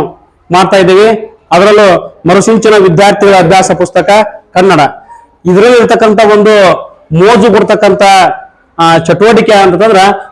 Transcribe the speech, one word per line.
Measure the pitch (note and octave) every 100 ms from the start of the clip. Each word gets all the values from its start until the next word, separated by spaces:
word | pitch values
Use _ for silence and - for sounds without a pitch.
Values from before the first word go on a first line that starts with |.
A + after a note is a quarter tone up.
| C#3+ - _ _ -
ಮಾಡ್ತಾ | F3 F#3+ G3
ಇದ್ದೀವಿ. | F3+ F#3+ A3 G#3+ - - -
ಅದರಲ್ಲೂ | E3+ G3+ G#3 G3 E3+ - - D#3+
ಮರುಸಿಂಚನ | F#3+ F#3+ A3+ A3 G#3+
ವಿದ್ಯಾರ್ಥಿಗಳ | F#3+ E3 G3+ G3+ G3+ F#3+
ಅಭ್ಯಾಸ | E3 F#3+ F#3
ಪುಸ್ತಕ | F3 F3+ F#3 E3 G#3 G#3+ - _
ಕನ್ನಡ, | F3+ F#3+ E3 C3+ - - - _ _
ಇದರಲ್ಲಿ | F3 F3+ A#3 B3
ಇರ್ತಕ್ಕಂಥ | G#3+ A3 A3 G3 G#3
ಒಂದು | G#3 G#3 G#3 F#3 D#3+ - - - D#3+
ಮೋಜು | G3 A#3 A3+
ಕೊಡ್ತಕ್ಕಂಥ, | G3+ G#3 G#3+ G#3 G3 G3 F#3+ E3 - - _ _ -
ಆ, | E3 E3
ಚಟುವಟಿಕೆ | E3 E3 G#3+ A3 -
ಅಂತಂದ್ರೆ | G#3 F#3+ F3 A3 G3 G3 G3 -